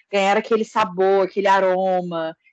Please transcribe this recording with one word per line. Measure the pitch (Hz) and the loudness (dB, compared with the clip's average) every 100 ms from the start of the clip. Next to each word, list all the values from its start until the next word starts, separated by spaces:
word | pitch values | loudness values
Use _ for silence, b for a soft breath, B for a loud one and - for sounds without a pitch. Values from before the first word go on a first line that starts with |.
| _ | _
ganharam | 196 196 202 | -2 0 0
aquele | - 226 | 0 -2
sabor, | 220 - 196 175 190 196 185 | 0 -2 -2 0 2 2 0
aquele | 202 190 | 0 2
aroma | 196 190 185 190 185 180 165 160 160 _ | 2 2 0 0 -2 -4 -6 -8 -10 _